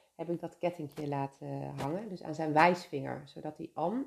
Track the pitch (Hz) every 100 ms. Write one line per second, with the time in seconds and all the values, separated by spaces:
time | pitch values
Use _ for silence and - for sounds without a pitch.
0 | _ - 165 170 165 - 175 175 147 -
1 | 147 139 139 - 143 139 139 139 139 180
2 | 226 180 - 151 156 151 175 180 - 143
3 | 135 127 143 151 151 151 165 - 165 240